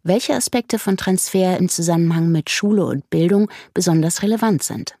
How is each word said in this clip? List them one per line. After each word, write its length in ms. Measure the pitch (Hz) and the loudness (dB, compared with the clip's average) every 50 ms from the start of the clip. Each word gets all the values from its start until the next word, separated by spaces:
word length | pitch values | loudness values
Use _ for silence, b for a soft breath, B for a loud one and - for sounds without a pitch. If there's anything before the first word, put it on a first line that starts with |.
| B | B
welche 300 | 170 190 247 - - 285 | 0 0 0 0 0 -2
Aspekte 460 | 254 - - - 240 - - 233 214 | -2 -2 -2 -2 -4 -2 -2 -4 -4
von 180 | - 196 190 | 0 0 -2
Transfer 600 | - - 190 185 185 - - - 190 185 185 185 | 0 0 0 0 0 -2 -2 0 0 2 2 2
im 120 | - 180 175 | 0 0 -2
Zusammenhang 600 | - - 165 175 170 165 170 170 165 165 165 165 | -2 -2 0 0 2 2 2 2 2 2 2 2
mit 180 | 165 156 - - | 0 0 -2 -2
Schule 340 | - - 208 208 214 202 165 | -4 -2 0 0 2 2 0
und 240 | 123 123 139 - - | 0 -2 -4 -4 -2
Bildung 400 | 165 160 165 175 202 202 214 - B B B B B | 0 2 2 4 4 2 2 0 B B B B B
besonders 480 | 185 185 175 160 160 156 170 - - | -2 0 2 2 2 2 0 -2 -2
relevant 420 | 202 208 226 220 226 220 180 139 - | -2 -2 0 0 0 0 0 0 -2
sind. 340 | - - 110 - - - _ | -6 -8 -8 -12 -12 -16 _